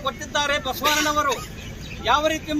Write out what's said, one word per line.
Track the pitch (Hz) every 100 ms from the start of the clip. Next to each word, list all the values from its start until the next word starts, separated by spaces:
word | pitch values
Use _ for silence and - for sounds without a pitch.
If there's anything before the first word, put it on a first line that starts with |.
| 262
ಕೊಟ್ಟಿದ್ದಾರೆ | - 302 294 294 294 277
ಬಸವಣ್ಣನವರು. | 247 277 302 302 294 285 233 - - - - - - -
ಯಾವ | 277 311
ರೀತಿ | 311 311